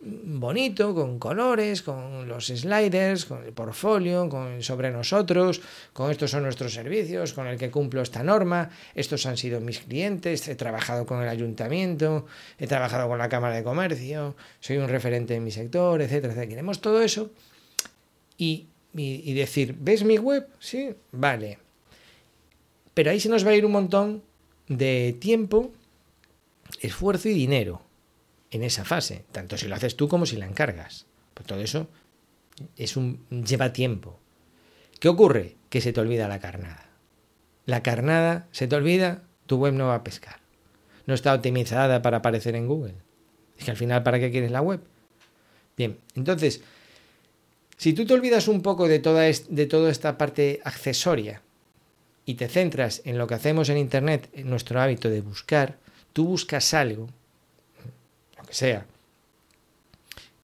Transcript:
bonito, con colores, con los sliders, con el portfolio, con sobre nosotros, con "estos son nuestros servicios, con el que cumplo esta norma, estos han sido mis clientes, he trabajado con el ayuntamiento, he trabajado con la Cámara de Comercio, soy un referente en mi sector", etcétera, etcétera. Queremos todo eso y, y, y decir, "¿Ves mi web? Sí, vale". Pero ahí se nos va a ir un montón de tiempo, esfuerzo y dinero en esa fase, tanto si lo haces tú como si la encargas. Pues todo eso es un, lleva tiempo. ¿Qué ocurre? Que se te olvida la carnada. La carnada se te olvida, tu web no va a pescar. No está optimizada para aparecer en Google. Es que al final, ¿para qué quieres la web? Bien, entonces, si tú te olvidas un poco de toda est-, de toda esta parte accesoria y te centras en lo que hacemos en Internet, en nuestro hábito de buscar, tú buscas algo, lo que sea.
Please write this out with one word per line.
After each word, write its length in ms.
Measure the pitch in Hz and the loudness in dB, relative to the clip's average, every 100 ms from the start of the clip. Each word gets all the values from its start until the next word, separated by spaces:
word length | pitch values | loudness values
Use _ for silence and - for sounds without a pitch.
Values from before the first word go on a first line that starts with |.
bonito, 920 | 233 220 196 139 120 214 262 190 208 170 | -14 -12 -8 -6 -2 0 -2 0 0 2
con 240 | 131 120 | -2 -4
colores, 640 | - 190 254 226 214 190 | -4 0 2 2 0 -2
con 440 | - 135 131 131 123 | -6 -10 -10 -10 -10
los 200 | 120 123 | -8 -6
sliders, 760 | 123 170 214 202 185 190 185 - | -4 0 2 4 4 2 0 -4
con 180 | 123 | -10
el 100 | 117 | -12
portfolio, 760 | 117 113 - 202 208 175 180 170 | -10 -10 -2 2 2 2 0 0
con 340 | 135 127 123 | -4 -6 -8
sobre 260 | 117 127 127 | -6 -2 -2
nosotros, 720 | 120 117 202 180 175 180 165 - - - | -2 0 2 4 4 4 2 -8 -20 -18
con 160 | - 139 | -4 -2
"estos 220 | 147 139 | 0 -2
son 100 | 139 | 0
nuestros 320 | 135 113 123 | -2 -4 -6
servicios, 600 | 113 123 214 170 180 151 | -6 -4 -2 -2 -4 -4
con 120 | 135 127 | -6 -8
el 140 | 123 | -6
que 100 | 127 | -4
cumplo 320 | 147 135 131 | -2 -2 -2
esta 220 | 123 117 | -4 -2
norma, 480 | 156 208 175 175 175 - - - | 2 2 2 0 -2 -10 -12 -6
estos 320 | - 147 131 | -4 -4 -4
han 100 | 123 | -4
sido 240 | 123 117 | -4 -4
mis 160 | 117 110 | -6 -10
clientes, 680 | - 135 202 180 175 156 156 | -8 -4 -4 -2 -4 -4 -6
he 80 | 127 | -8
trabajado 500 | 117 110 - 120 117 | -6 -4 -4 -4 -2
con 160 | 123 | -4
el 80 | 120 | -2
ayuntamiento, 960 | 117 117 110 117 175 185 156 156 151 - - - - | -4 -6 -6 -4 -2 -2 0 0 0 -4 -20 -20 -10
he 80 | 123 | -2
trabajado 420 | 135 123 127 120 | -2 0 -2 -2
con 120 | 120 | -2
la 100 | 117 | -2
Cámara 260 | 123 120 113 | 0 0 -2
de 80 | |
Comercio, 720 | 117 151 185 131 131 151 143 - - _ | -2 -2 -2 -4 -6 -6 -8 -10 -20 _
soy 180 | - 139 | -4 -2
un 120 | 131 | 0
referente 460 | 127 120 120 117 117 | -2 0 -2 -2 -4
en 80 | |
mi 80 | 113 | -4
sector", 500 | 104 120 175 175 160 | -8 -4 0 2 2
etcétera, 320 | 127 147 127 | 0 0 -2
etcétera. 160 | 117 113 | -6 -8
Queremos 320 | 117 180 196 | -8 -8 -4
todo 220 | 214 220 | 2 4
eso 260 | 220 208 214 - _ _ _ - - _ _ _ _ - | 4 0 -6 -12 _ _ _ -8 -8 _ _ _ _ -2
y, 260 | 165 156 - _ _ 160 | -2 -2 -8 _ _ -8
y, 260 | 135 135 | -6 -6
y 120 | 156 135 | -4 -2
decir, 400 | 131 143 127 - | 0 0 0 -2
"¿Ves 240 | 147 214 | 0 4
mi 140 | 214 214 | 4 4
web? 300 | 254 277 277 _ | 4 0 -2 _
Sí, 380 | - 254 269 196 _ | -10 -8 -8 -10 _
vale". 480 | 127 143 117 107 98 _ _ _ - - _ _ _ _ _ _ _ _ 170 | -2 0 0 -6 -12 _ _ _ -20 -20 _ _ _ _ _ _ _ _ 2
Pero 160 | 147 | 2
ahí 80 | 202 | 2
se 100 | 214 | 2
nos 160 | 226 202 | 4 6
va 60 | |
a 40 | 208 | 6
ir 120 | 208 | 6
un 60 | |
montón 500 | 202 185 196 208 214 - _ _ _ - | 2 2 2 0 -4 -14 _ _ _ -6
de 480 | 131 135 127 123 123 | 0 2 2 0 -2
tiempo, 520 | 202 226 196 214 247 - _ _ _ _ _ _ _ _ - - | 0 2 4 2 2 -10 _ _ _ _ _ _ _ _ -20 -8
esfuerzo 500 | 113 - 196 185 220 | -8 -2 0 0 2
y 40 | 185 | 2
dinero 480 | 127 156 95 87 _ _ _ _ _ _ _ | 2 2 0 -6 _ _ _ _ _ _ _
en 100 | 110 | -6
esa 200 | 120 104 | -4 -4
fase, 400 | 98 170 - 92 - | -2 -2 -2 -8 -12
tanto 260 | 98 92 95 | -12 -10 -8
si 120 | 98 | -6
lo 60 | 98 | -4
haces 200 | 120 - | -4 0
tú 140 | 147 | 0
como 160 | 175 165 | 2 0
si 100 | 110 | -4
la 100 | 95 | -6
encargas. 600 | 98 143 85 80 - _ _ _ | -2 -2 -2 -12 -18 _ _ _
Pues 140 | - - | -20 -10
todo 140 | 98 | -6
eso 260 | 107 147 160 - _ _ _ _ _ - - - | -4 -6 -6 -14 _ _ _ _ _ -20 -20 -10
es 220 | 110 131 | -6 -2
un, 280 | 123 - - | -4 -6 -10
lleva 420 | 123 110 131 127 | -8 -2 0 0
tiempo. 480 | 127 127 98 87 - _ _ _ _ _ _ _ - | 0 -2 -2 -8 -20 _ _ _ _ _ _ _ 2
¿Qué 80 | 165 | 2
ocurre? 480 | 175 196 120 87 - _ | 8 8 8 -2 -12 _
Que 100 | 123 | -2
se 140 | 123 | 0
te 80 | 120 | 0
olvida 260 | 113 117 104 | 0 0 -2
la 120 | 98 | -4
carnada. 500 | 90 95 87 80 - _ _ _ _ _ _ _ - | -8 -10 -12 -14 -20 _ _ _ _ _ _ _ -4
La 160 | 120 | -2
carnada 680 | 120 117 143 165 165 170 - | 0 0 2 4 2 0 -6
se 160 | - 131 | -6 0
te 80 | 147 | 2
olvida, 480 | 156 185 180 175 - _ - | 4 4 2 -2 -12 _ -2
tu 120 | 131 | 2
web 160 | 139 | 2
no 140 | 135 131 | 2 2
va 80 | 117 | 0
a 80 | |
pescar. 380 | 104 - - - _ _ _ _ _ - - | -4 -14 -18 -20 _ _ _ _ _ -14 -2
No 80 | |
está 200 | 127 139 | 0 2
optimizada 680 | 131 123 127 117 120 135 123 | 2 2 0 0 2 4 4
para 160 | 120 113 | 4 2
aparecer 380 | 120 113 120 117 | 2 0 -2 -2
en 120 | 120 | -2
Google. 280 | 156 107 92 _ _ _ _ _ _ | -2 -4 -10 _ _ _ _ _ _
Es 60 | |
que 80 | - | -6
al 60 | 110 | -2
final, 260 | 120 123 | 0 2
¿para 160 | 123 123 | 4 2
qué 120 | 123 | 0
quieres 200 | 127 117 | 0 -2
la 100 | 127 | 0
web? 200 | 170 185 - _ _ _ _ _ _ _ _ - | -2 -4 -10 _ _ _ _ _ _ _ _ -6
Bien, 200 | 113 - - 131 | -6 -6 -12 -6
entonces, 460 | 143 170 147 - - - - - _ _ _ _ _ _ _ - | -2 2 0 0 -14 -20 -20 -20 _ _ _ _ _ _ _ 0
si 160 | 160 | 0
tú 120 | 156 226 | 2 4
te 80 | |
olvidas 360 | 254 247 226 208 | 4 6 4 4
un 120 | 202 | 2
poco 280 | 202 180 165 | 2 2 4
de 100 | 156 | 6
toda 300 | 160 160 160 | 6 6 6
est-, 180 | 156 - | 4 -2
de 180 | 151 147 | 0 2
toda 240 | 160 160 | 4 4
esta 280 | 139 151 127 | 2 -2 0
parte 420 | 143 147 143 143 135 | -2 2 2 2 -6
accesoria 760 | - 135 123 180 139 104 104 _ _ _ _ _ _ _ _ - | -6 -4 0 0 0 -2 -12 _ _ _ _ _ _ _ _ -8
y 80 | |
te 160 | 120 117 | -6 0
centras 520 | 180 175 135 120 - 135 | 2 2 0 -2 -2 -4
en 120 | 120 | -2
lo 100 | 113 | -2
que 80 | 113 | 0
hacemos 340 | 151 160 139 | 2 2 2
en 80 | 147 | 2
Internet, 520 | 131 135 151 143 - | 2 2 2 0 -4
en 160 | 143 131 | -12 -4
nuestro 320 | 120 - 123 | -4 -2 2
hábito 280 | 135 117 113 | 2 2 0
de 120 | 107 | -2
buscar, 560 | 104 98 - 151 131 - - - _ | -4 -10 0 2 2 -4 -20 -20 _
tú 140 | 151 165 | 0 0
buscas 480 | 180 - 143 - | 0 -2 0 2
algo, 340 | 156 123 107 117 - _ _ _ _ _ _ - - _ _ _ - | 2 0 -2 -10 -16 _ _ _ _ _ _ -20 -20 _ _ _ -20
lo 60 | - | -12
que 60 | |
sea. 320 | - 131 104 - _ _ _ _ _ _ _ _ _ _ _ _ - - _ | -2 0 0 -6 _ _ _ _ _ _ _ _ _ _ _ _ -20 -20 _